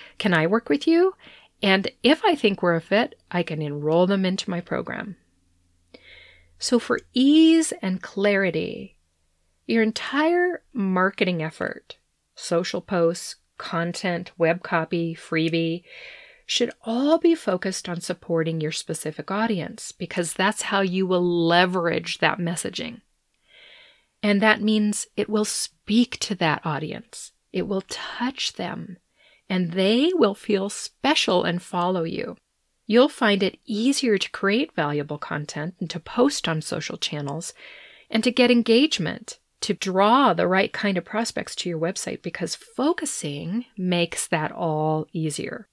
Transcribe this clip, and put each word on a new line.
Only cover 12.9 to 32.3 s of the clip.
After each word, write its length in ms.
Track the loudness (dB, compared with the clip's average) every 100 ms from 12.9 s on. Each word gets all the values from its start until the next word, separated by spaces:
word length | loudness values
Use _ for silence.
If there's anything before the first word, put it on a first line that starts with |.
| 0 0 0 -8 -16 _ -16
content, 760 | -8 -4 -4 -4 -4 -4 -6 0
web 260 | 0 0
copy, 520 | -2 -2 -2 -2 -4
freebie, 680 | -6 -4 -2 0 0 -2 -4 -10 -20 -20 -20 -20 _
should 280 | -6 -2 -2 -4
all 340 | -6 0 2 4
be 180 | 4
focused 540 | 2 0 -2 -2 -6 -6
on 140 | -8
supporting 580 | -6 -8 -2 0 0 -2
your 100 | -4
specific 600 | -6 -8 -8 -8 -8 -6
audience 600 | -2 -2 -2 -6 -10 -16
because 420 | -12 -8 -4 -4
that's 260 | 0 -2 -2
how 220 | -2 0
you 240 | 0 0 0
will 180 | 2
leverage 960 | 2 2 4 6 4 2 0 -2 -4 0
that 200 | 0 0
messaging. 640 | -2 -4 -6 -8 -10 -12 _ _ _ _ _ -20 -20 -20 -20 _ _ _
And 200 | 0 2
that 180 | 4 4
means 460 | 2 2 2 0 -4 -6
it 140 | -2
will 160 | -2 -2
speak 720 | -4 -8 _ 0 2 2 -2
to 140 | -6
that 320 | 0 0 0 -2
audience. 680 | -4 -6 -10 -14 -18 -20 _ _
It 160 | -6 -4
will 160 | -4 -4
touch 680 | -10 -10 -6 -6 -4 -6
them, 440 | -6 -8 -8 -12 -16 _ _ _ _ -4
and 260 | -2 0
they 360 | 2 2 4 4
will 200 | 4 2
feel 340 | 2 -2 -2 -2
special 760 | -6 -12 -2 0 2 2 2
and 180 | 2 -2
follow 400 | -4 -2 0 0
you. 340 | -2 -4 -8